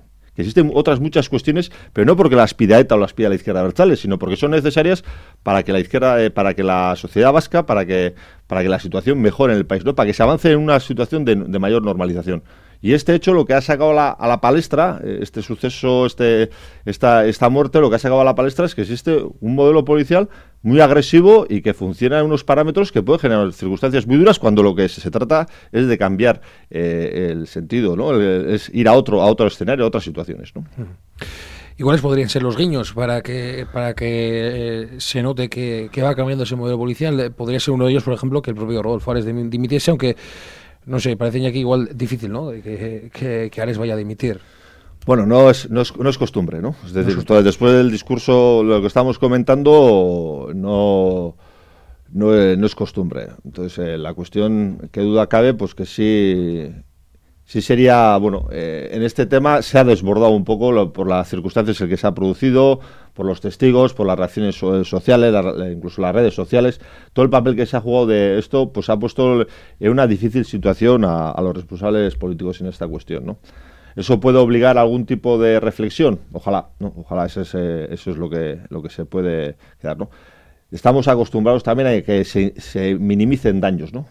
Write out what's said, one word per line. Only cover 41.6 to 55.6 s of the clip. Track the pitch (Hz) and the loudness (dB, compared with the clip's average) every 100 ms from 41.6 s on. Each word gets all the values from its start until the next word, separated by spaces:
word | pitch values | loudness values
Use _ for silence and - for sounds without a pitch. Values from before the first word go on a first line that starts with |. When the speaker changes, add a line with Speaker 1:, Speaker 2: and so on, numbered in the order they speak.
| 123 127 117 | 0 0 -2
Speaker 2:
difícil, | 131 120 123 110 | -6 -6 -6 -8
¿no? | 113 151 | -8 -10
De | 113 | -12
que, | 104 104 113 110 117 | -12 -10 -10 -12 -14
que, | - 131 113 110 | -10 -6 -6 -6
que | - | -6
Ares | 113 107 | -6 -4
vaya | 117 | -4
a | 110 | -6
dimitir. | 104 107 123 95 - _ _ - - - | -8 -6 -6 -6 -12 _ _ -20 -20 -8
Speaker 1:
Bueno, | - 123 104 | 0 2 4
no | 123 135 | 6 6
es, | 127 - | 6 0
no | 117 | -4
es, | 120 - | -4 -2
no | 131 | -4
es | 131 | -2
costumbre, | 127 104 82 82 | -4 -2 -4 -6
¿no? | 110 156 | -8 -10
Es | 90 | -6
decir, | |
Speaker 2:
No | 92 | -2
es | |
costumbre. | 95 87 | 0 -2
Speaker 1:
entonces, | 85 107 | 2 4
después | 101 - 120 | 4 4 4
del | 127 127 | 4 4
discurso, | 107 - 120 - 123 123 117 | 0 -4 -4 2 4 6 4
lo | 110 104 | 4 2
que | 98 | 2
estamos | 127 127 - | 0 0 0
comentando, | 127 123 120 135 143 151 131 98 90 87 80 71 64 | 0 2 2 2 6 8 8 6 2 0 -6 -8 -10
no, | 92 98 101 101 98 92 92 85 - - _ _ _ - - - | -8 -4 0 2 2 2 -2 -6 -12 -20 _ _ _ -20 -20 -10
no, | 92 107 | -2 2
eh, | 107 95 92 | 4 4 2
no | 104 | 0
es | |
costumbre. | - 101 - 90 62 50 - | -2 -6 -6 -6 -8 -12 -16
Entonces, | 67 78 90 92 | -18 -12 -12 -8
eh, | 87 80 | -8 -8
la | 78 | -10
cuestión, | 85 87 107 107 107 101 85 78 | -10 -8 -2 0 0 -2 -6 -10
qué | 104 | -4
duda | 104 110 104 | 0 0 2
cabe, | 113 127 | 2 2
pues | 113 | 0